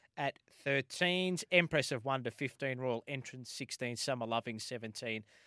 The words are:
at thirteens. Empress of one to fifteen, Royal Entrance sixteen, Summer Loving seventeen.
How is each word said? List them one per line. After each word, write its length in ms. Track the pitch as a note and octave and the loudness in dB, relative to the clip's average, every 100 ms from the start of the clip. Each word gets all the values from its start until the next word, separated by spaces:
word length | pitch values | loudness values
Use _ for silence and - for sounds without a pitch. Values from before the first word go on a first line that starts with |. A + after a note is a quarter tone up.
| _ - | _ -4
at 240 | C#3 - _ - C#3 | -4 -4 _ -8 0
thirteens. 800 | C#3 C3 - F3+ F3+ F#3 F3+ - | 0 0 0 2 4 2 0 6
Empress 400 | F3+ E3+ D#3 C3+ | 6 6 4 2
of 120 | B2+ | 0
one 200 | B2 C3+ | 0 0
to 80 | A#2+ | 0
fifteen, 480 | - C#3 - C#3 B2+ | -2 -4 -2 -2 0
Royal 240 | B2+ A#2 - | 0 0 -2
Entrance 420 | C3+ B2+ C3 B2 | -8 -8 -12 -10
sixteen, 460 | - C3 - B2 | -8 -8 -4 -4
Summer 320 | A#2+ - B2+ A2+ | -2 -2 0 0
Loving 320 | A#2 B2 A2 | 0 0 -6
seventeen. 640 | - A#2+ A2 G#2 A#2+ A2 G#2+ - | -6 -6 -8 -8 -4 -4 -6 -20